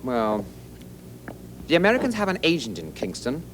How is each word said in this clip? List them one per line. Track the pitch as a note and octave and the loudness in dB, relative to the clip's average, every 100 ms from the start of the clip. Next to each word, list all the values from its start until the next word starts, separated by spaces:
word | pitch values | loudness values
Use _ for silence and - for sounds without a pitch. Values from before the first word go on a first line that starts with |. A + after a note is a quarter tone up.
Well, | B2+ A#2+ A2 G#2+ F#2+ - - - - - - - - - - - - | 0 2 2 0 -2 -12 -16 -18 -16 -16 -16 -14 -14 -14 -14 -14 2
the | |
Americans | E3 F#3+ B3 C4 | 6 6 6 2
have | G#3+ G3 | 0 0
an | F#3 | 2
agent | E3 E3+ A2+ E2+ | 4 2 0 -6
in | D#2+ | -8
Kingston. | - F#2+ - A#2+ D3 E3+ | -6 -6 -4 -4 -4 -6